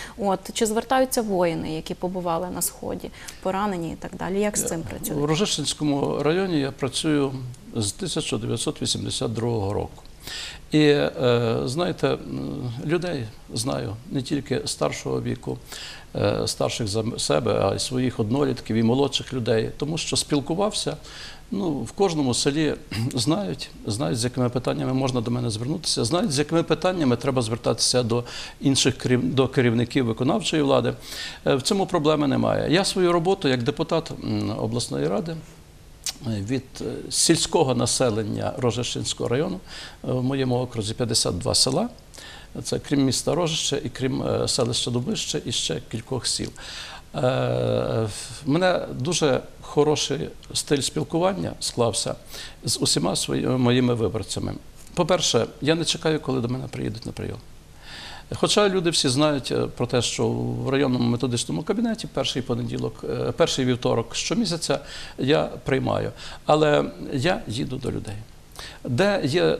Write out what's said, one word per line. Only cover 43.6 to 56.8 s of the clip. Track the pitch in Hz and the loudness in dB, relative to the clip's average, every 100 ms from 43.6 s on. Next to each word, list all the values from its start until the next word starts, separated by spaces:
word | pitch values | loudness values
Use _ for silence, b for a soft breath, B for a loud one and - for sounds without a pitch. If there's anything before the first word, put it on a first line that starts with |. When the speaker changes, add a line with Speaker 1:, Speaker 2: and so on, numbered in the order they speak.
| - 139 123 | -2 -2 -4
Speaker 2:
і | |
крім, | - 131 135 | -4 -2 0
е, | 131 110 120 | 0 0 0
селища | - 120 120 - | 2 0 0 0
Дубище | 123 139 208 - 156 - | 0 0 -2 -2 -4 -4
і | |
ще | 113 - - - | -2 -2 -4 -6
кількох | 113 - 123 - | -8 -6 -4 -2
сіл. | - - B B B B B - - | -2 -4 B B B B B -10 -2
Е, | 127 127 123 120 120 113 120 117 | 0 2 2 0 2 2 2 0
в | 110 98 - 113 127 | -2 -4 -10 -6 0
мене | 151 185 175 - 135 | 2 4 2 -2 -4
дуже | 131 170 156 127 - - | -2 2 4 2 0 -12
хороший | - - 147 147 - 139 143 - - | -2 4 4 4 2 -2 -4 -10 -8
стиль | - - 143 | -6 0 0
спілкування | 120 - - 165 185 185 160 - | 0 -2 -2 0 0 0 -4 -4
склався | - - 117 98 - - B B B - - | -4 2 2 2 -2 -6 B B B -8 -4
з | - | 0
усіма | - - - - | 2 2 2 0
свої-, | - 135 - | 0 0 2
моїми | 127 123 123 123 | 4 4 4 4
виборцями. | 120 107 110 98 - 98 101 - - - | 2 0 -2 -4 -4 -4 -6 -12 -18 -6
По-перше, | - 165 180 - 120 110 - | -2 2 2 4 2 2 0
я | 139 165 | 0 2
не | 160 | 0
чекаю, | - 165 156 | 0 0 0
коли | 143 131 | 0 0
до | 117 | 0
мене | 127 131 | -2 -6
приїдуть | - | -6